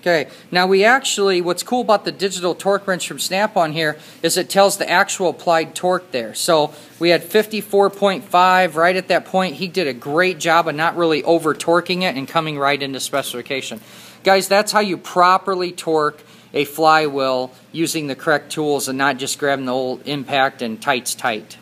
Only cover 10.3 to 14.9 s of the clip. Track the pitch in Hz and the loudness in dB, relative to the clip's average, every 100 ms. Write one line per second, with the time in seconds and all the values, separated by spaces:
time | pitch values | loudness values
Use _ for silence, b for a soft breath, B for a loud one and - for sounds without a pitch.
10.3 | 170 165 165 165 147 165 160 170 156 - | 0 2 2 2 0 -2 0 0 2 2
11.3 | 170 151 139 - 170 170 180 185 131 135 | 2 2 -2 2 0 0 -2 -2 -2 -2
12.3 | 165 156 147 139 143 139 131 - 143 131 | -2 -2 -2 0 0 -4 -6 -4 -4 -4
13.3 | 123 117 135 127 110 B B B B 190 | -10 -8 -8 -8 -14 B B B B 2
14.3 | 196 180 196 208 208 202 | 2 4 2 2 0 0